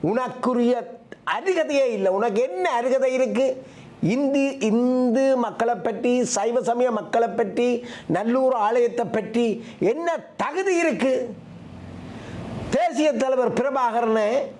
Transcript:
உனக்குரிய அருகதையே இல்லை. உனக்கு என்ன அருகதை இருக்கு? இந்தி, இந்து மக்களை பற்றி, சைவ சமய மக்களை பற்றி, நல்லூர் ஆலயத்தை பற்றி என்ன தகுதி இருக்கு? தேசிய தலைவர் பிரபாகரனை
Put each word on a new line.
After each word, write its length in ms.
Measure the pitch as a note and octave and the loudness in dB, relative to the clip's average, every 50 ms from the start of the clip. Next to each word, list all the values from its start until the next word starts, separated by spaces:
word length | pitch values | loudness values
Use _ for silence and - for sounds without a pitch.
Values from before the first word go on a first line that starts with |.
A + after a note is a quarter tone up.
| - D#3 | 0 0
உனக்குரிய 640 | G#3 A#3+ B3+ B3 B3 - - A#3+ B3+ B3 A#3+ A#3+ B3 A#3+ - - - - - - - - - - - | 0 0 -2 -4 -6 -4 -2 0 2 2 4 2 2 0 -2 -8 -14 -18 -18 -20 -20 -12 -6 -6 -4
அருகதையே 500 | G#3+ C#4+ G4 F#4 E4+ D#4 C4 D4 C#4 C4+ B3 A3+ | -2 0 0 0 0 0 2 2 2 2 2 0
இல்லை. 140 | G3+ F#3+ F#3+ F#3 G3 | 0 0 2 2 2
உனக்கு 220 | G#3+ A#3+ G3 G#3 B3 C4+ | 0 0 0 0 0 0
என்ன 160 | F4+ F#4 F#4 F4 C#4 A#3 | -2 -2 -2 0 0 0
அருகதை 320 | A#3+ C4 B3 C4+ C4 C4 B3+ C4 | 0 2 2 2 2 2 2 2
இருக்கு? 280 | C4 A#3+ G3+ A3 C4+ C4 C4 - - - - - - - - - - D#3 G#3+ | 0 0 2 0 0 0 0 -4 -8 -18 -20 -20 -20 -20 -10 -4 -2 0 0
இந்தி, 300 | C4 C#4+ C4+ C#4 C#4+ C4+ C#4 B3+ - F#3 A3 | 2 0 2 2 2 2 0 0 0 0 2
இந்து 540 | G#3 A#3 A#3+ B3 B3+ B3+ B3+ B3 A3+ B3 C4+ C4+ C4+ B3+ A#3+ | 2 2 2 2 2 2 2 2 2 4 4 4 4 2 0
மக்களை 320 | A3 E3+ - A3+ A#3 A#3+ G3 D#3+ | -2 -2 0 0 0 0 -2 -2
பற்றி, 260 | A#3 A3 G3 A#3+ B3 B3 B3 A#3+ - - | -4 -4 -2 0 2 2 2 2 0 0
சைவ 220 | - G3+ A3+ A#3 B3+ G#3+ G3 | 0 0 0 0 0 0 0
சமய 220 | A#3 A#3+ B3 B3+ A#3 G#3+ | 0 2 2 2 0 -2
மக்களை 300 | F#3 - - A3+ A3+ A3+ F#3+ G#3 | -4 -2 0 0 0 0 0 -2
பற்றி, 300 | A#3 G3 F3+ - A#3+ B3 B3 A#3 A#3+ - - - - - D#3 | -2 -2 0 0 2 2 2 0 -4 -8 -14 -16 -6 -2 -2
நல்லூர் 400 | F3 G#3 A3+ A#3+ C4 C4 C4 C4 A#3+ G#3 | 0 0 2 2 4 4 4 2 4 2
ஆலயத்தை 400 | G#3 A#3 B3+ A#3+ A#3 F#3+ - A#3 F#3+ - | 2 4 4 2 2 2 0 -2 -2 -2
பற்றி 300 | A3 G3+ - - A#3 A#3+ A#3 G3+ F3+ - - - - - F#3 A#3+ | -4 -4 -2 0 0 2 2 0 -2 -6 -14 -8 0 0 0 2
என்ன 260 | D4+ E4+ E4+ E4 C#4+ - - - - G#3 | 2 0 -2 -2 -2 -6 -10 -8 -6 -6
தகுதி 320 | B3 D4 F4+ F#4+ G4 F#4 E4+ E4+ | -4 -2 -2 0 2 2 2 2
இருக்கு? 320 | E4 B3+ E3 - C4+ C4 B3+ - A#3 G#3 - - - - - - - - - - - - - - - - - - - - - - - - - - - - | 2 2 2 2 2 2 0 -2 -4 -8 -12 -16 -18 -18 -18 -18 -18 -18 -16 -16 -16 -16 -14 -14 -14 -14 -14 -14 -14 -14 -12 -12 -10 -10 -10 -8 -4 -2
தேசிய 340 | C4 E4+ F4 E4 E4 D4+ D#4 C#4 A3 C4 | 0 0 0 0 2 2 2 2 2 0
தலைவர் 320 | C4 C4 B3+ B3+ A#3 - - | 0 2 2 2 2 2 0
பிரபாகரனை 720 | B3 C#4 C4 C4+ B3+ A#3+ G#3+ A#3 A#3+ A3+ A3 A3 G#3+ G#3 A#3 C#4 C#4 - - - | -2 0 0 0 0 2 2 0 0 2 2 2 2 2 0 0 -2 -4 -10 -16